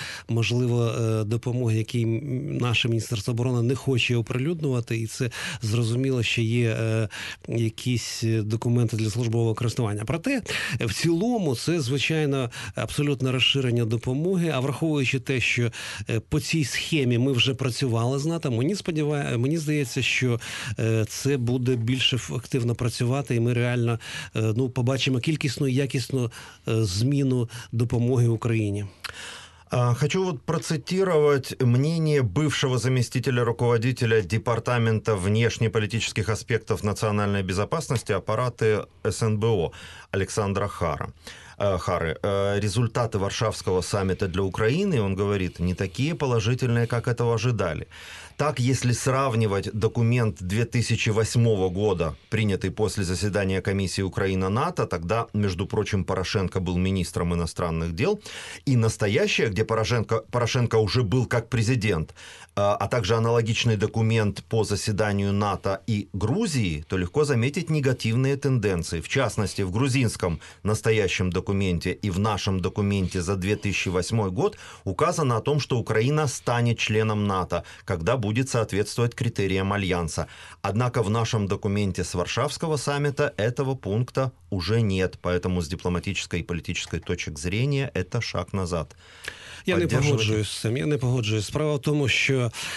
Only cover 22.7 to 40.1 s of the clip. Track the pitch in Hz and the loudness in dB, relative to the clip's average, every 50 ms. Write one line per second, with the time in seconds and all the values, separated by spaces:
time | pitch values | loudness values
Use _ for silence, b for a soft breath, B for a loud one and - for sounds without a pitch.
22.7 | 117 - 120 123 - - 123 120 127 139 139 - 127 120 117 120 123 120 120 123 | 0 0 0 -2 0 0 0 0 0 0 0 0 2 2 2 2 2 2 2 2
23.7 | 123 123 117 117 117 113 B B B B B B B 113 110 110 110 117 135 123 | 2 2 2 2 0 -2 B B B B B B B 0 0 2 2 2 0 0
24.7 | 120 135 120 123 135 127 - 143 131 123 123 165 156 - - 139 113 - 151 135 | 0 0 0 2 2 2 2 0 0 0 0 0 0 0 0 -2 -2 0 0 0
25.7 | 123 135 143 131 - 135 120 - - 131 123 113 B B B B B B B - | 2 0 0 0 -2 -4 -4 -2 -2 -2 -2 -2 B B B B B B B 0
26.7 | 113 110 113 101 90 98 117 131 143 139 139 131 127 123 117 117 B 120 B B | 2 2 2 2 2 2 2 2 2 2 2 2 2 2 0 -2 B -12 B B
27.7 | - 117 123 120 123 117 120 123 131 117 120 117 117 107 - 117 117 110 107 104 | -2 0 0 2 2 2 2 2 4 4 4 4 2 0 0 0 0 2 2 0
28.7 | 98 104 104 98 B B B B B B B B B B B B B B B B | -2 -2 -6 -8 B B B B B B B B B B B B B B B B
29.7 | - 127 123 123 120 120 151 143 - 185 190 185 160 127 - - 160 160 - - | 0 2 2 2 2 2 0 0 2 0 0 0 -2 -4 -4 -2 -2 -2 -2 -2
30.7 | 165 151 - - 175 185 196 185 170 151 147 147 143 135 127 - - - 131 120 | -4 -4 -2 -2 0 2 2 4 4 6 6 6 4 4 0 -2 -2 0 2 4
31.7 | 117 127 139 156 165 165 160 156 147 143 127 104 85 147 156 147 135 - 156 135 | 4 4 4 2 2 2 2 2 4 2 2 2 2 2 0 2 0 0 0 2
32.7 | 127 120 104 123 131 127 117 - - 131 120 139 123 123 120 120 117 - 123 120 | 2 2 2 2 2 2 0 0 0 -2 0 0 2 2 2 0 0 2 2 2
33.7 | 120 117 110 131 127 - 127 110 113 110 98 80 110 110 - 120 117 110 - - | 2 2 2 0 0 0 2 4 4 4 2 2 0 0 0 0 -2 -2 0 0
34.7 | 123 120 113 113 110 104 - - 107 95 87 101 107 113 120 107 - - 120 110 | 0 2 2 2 2 0 2 0 0 2 2 2 2 4 2 2 2 2 0 0
35.7 | - 117 104 98 117 110 - - - 110 98 110 107 - - - 120 110 - - | 2 0 -2 0 -2 -2 -2 -2 -2 -2 -2 -2 -2 -4 -2 -2 -2 -2 0 -2
36.7 | 110 85 90 104 98 - - 107 104 104 104 101 101 98 95 90 92 92 104 98 | -4 -2 0 -2 -2 0 0 0 2 2 2 2 0 0 0 0 0 -2 0 0
37.7 | - 165 - - 139 107 - - 104 92 - - 107 117 127 123 - - 117 110 | -2 -4 -2 0 -2 -2 0 0 -2 -2 0 -2 -2 0 0 -2 -2 0 2 2
38.7 | 107 101 - - - - - 110 95 - 120 110 107 104 110 117 113 92 80 76 | 2 2 -2 -6 -10 -4 -4 -4 -2 0 0 0 0 2 2 2 2 2 0 -2
39.7 | B B B B B B B B | B B B B B B B B